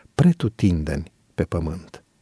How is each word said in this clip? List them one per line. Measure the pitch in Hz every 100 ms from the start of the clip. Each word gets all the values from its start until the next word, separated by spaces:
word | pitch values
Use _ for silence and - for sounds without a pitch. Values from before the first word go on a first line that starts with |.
| _
pretutindeni | - 175 165 107 - 101 85 76 73 82 _ _
pe | -
pământ. | 87 87 80 85 - - _ _